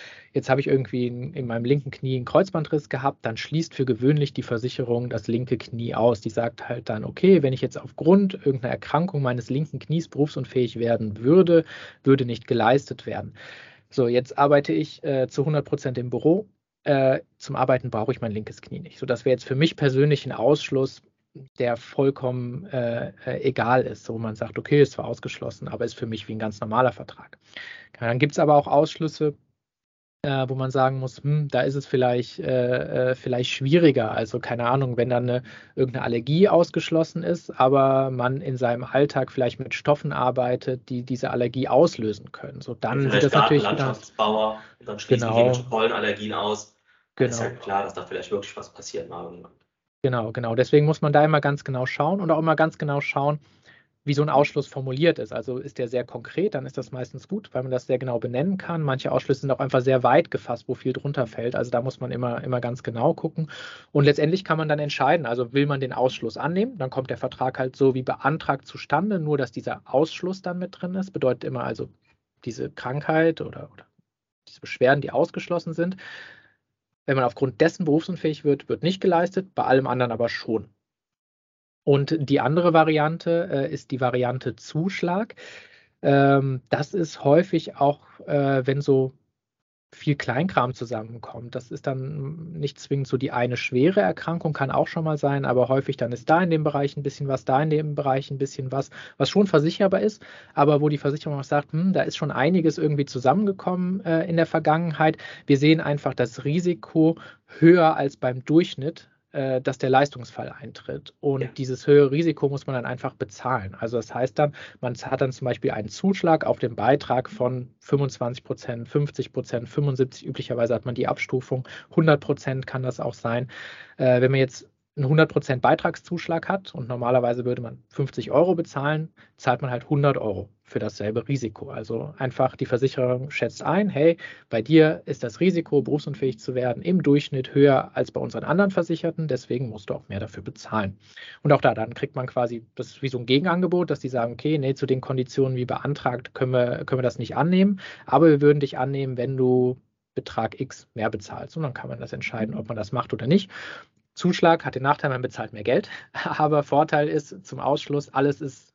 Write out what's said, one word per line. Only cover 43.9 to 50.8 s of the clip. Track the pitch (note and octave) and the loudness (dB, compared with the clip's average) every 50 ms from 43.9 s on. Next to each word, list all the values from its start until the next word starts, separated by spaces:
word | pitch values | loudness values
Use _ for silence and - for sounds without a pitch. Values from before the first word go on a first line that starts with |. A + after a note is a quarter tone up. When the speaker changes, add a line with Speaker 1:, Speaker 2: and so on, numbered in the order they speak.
| B2 - - - _ - G#2+ G#2+ G#2+ G#2+ G#2+ G#2+ G#2+ - - - _ _ | -4 -6 -12 -8 _ -2 0 2 2 0 0 -2 -4 -6 -12 -20 _ _
Speaker 2:
und | A#2 A2 | -12 -12
dann | G#2 G#2 | -12 -6
schließen | - - B2+ A#2+ A#2+ | 0 2 2 2 2
Speaker 1:
Genau. | A2+ A2+ | 2 4
Speaker 2:
chemische | A#2 A#2+ B2+ B2+ B2 - | 6 6 6 4 0 -2
Pollenallergien | - A2+ A2 A2 A2+ - G#2 G#2+ G#2 G2 G#2 G#2+ G#2+ - | -2 0 0 2 0 0 0 -2 -2 -4 -4 -6 -6 -4
aus. | D#2+ G#2 G#2 G#2 - - - _ _ _ _ _ _ _ _ _ - | -4 -2 -2 -4 -4 -8 -14 _ _ _ _ _ _ _ _ _ 0
Dann | B2+ A#2 | 0 0
ist | A#2 | 0
Speaker 1:
Genau. | A#2 A2+ B2+ | -2 -6 -6
Speaker 2:
halt | A#2+ - | -8 -10
klar, | - G2+ F#2+ G2+ G2 | -6 -4 -2 -2 -2
dass | - - | -4 -8
da | - - | -12 -10
vielleicht | - - - - - | -8 -8 -10 -6 -6
wirklich | G#2 - - - - | -6 -6 -6 -8 -14
was | - - - - | -16 -16 -16 -18
passiert | - - - - - - - | -18 -14 -10 -10 -10 -10 -10
mal | F2 E2+ E2+ | -12 -14 -14
irgendwann. | E2+ F2 F2 - - _ _ _ _ _ _ _ _ _ _ | -14 -16 -18 -20 -20 _ _ _ _ _ _ _ _ _ _
Speaker 1:
Genau, | - C3 B2 A#2+ A2 A2+ | -2 -2 0 -2 -4 -4
genau. | A2+ B2+ A#2+ A2+ A2+ | -6 -6 -4 0 2
Deswegen | B2+ B2 - D3+ D3 | 0 4 6 6 6